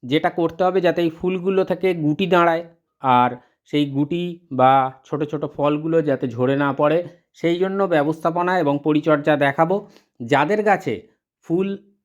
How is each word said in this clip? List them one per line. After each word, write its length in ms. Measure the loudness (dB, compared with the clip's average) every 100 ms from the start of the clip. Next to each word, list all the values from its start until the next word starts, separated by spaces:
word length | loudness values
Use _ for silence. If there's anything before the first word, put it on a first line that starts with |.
যেটা 280 | -2 -2 -2
করতে 300 | -2 -2 0
হবে 140 | 0 2
যাতে 200 | 0 0
এই 80 | -2
ফুলগুলো 520 | -2 -4 -4 -2 0
থেকে 240 | 0 -2 -2
গুটি 320 | 0 -2 0 2
দাঁড়ায় 380 | 4 4 2 -6 _ _ _
আর 280 | 2 4 4 0 _ _ _
সেই 140 | -2 -2
গুটি 320 | -2 -2 -2 -6 -8 _
বা 200 | 2 4 4 2 -6
ছোট 160 | _ -6
ছোট 180 | -6 -6 -8
ফলগুলো 440 | -2 -2 -2 0 0
যাতে 240 | 0 -2 -4
ঝরে 260 | -2 0 0
না 120 | -2
পড়ে, 260 | 0 2 0 -2 -14 _
সেই 220 | _ -2 0
জন্য 220 | -2 -2
ব্যবস্থাপনা 680 | 0 0 0 -2 -2 -2 0 0
এবং 160 | 0 -2
পরিচর্যা 500 | 0 0 2 0 2 2
দেখাবো। 400 | 2 2 0 0 -6 _ _ _
যাদের 400 | -2 0 2 0
গাছে 320 | 0 0 -2 -8 -10 _ _ _ _
ফুল 220 | -4 -2 -6 _ _